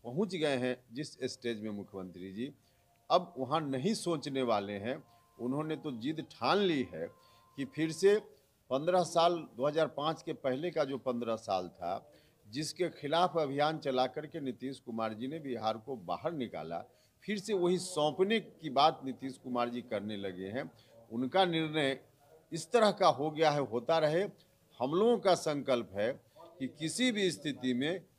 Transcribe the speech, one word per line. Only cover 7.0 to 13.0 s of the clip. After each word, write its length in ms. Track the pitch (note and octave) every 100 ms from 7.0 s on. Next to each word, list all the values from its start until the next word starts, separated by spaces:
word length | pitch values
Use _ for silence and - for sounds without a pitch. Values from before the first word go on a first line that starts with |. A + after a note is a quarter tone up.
| E2 - _ - _ -
कि 80 | C#3
फिर 260 | C#3+ D#3+
से 280 | D#3+ F#3+ G#3 G#3 - _ _ _
पन्द्रह 340 | C3 D#3+ F3+
साल, 340 | E3+ E3+ E3+ E3+ D3+ A2
दो 100 | C#3+
हज़ार 200 | D3+ D3
पाँच 340 | - D3+ D#3
के 120 | - D3+
पहले 360 | C3+ C3 F3
का 120 | D#3
जो 140 | C#3 C3+
पन्द्रह 360 | C3 A#2+ A#2 A2
साल 320 | - F#2 F2+
था, 380 | - F2 F#2+ - - _ _ G2+
जिसके 440 | A#2+ D#3 - F3
खिलाफ 460 | -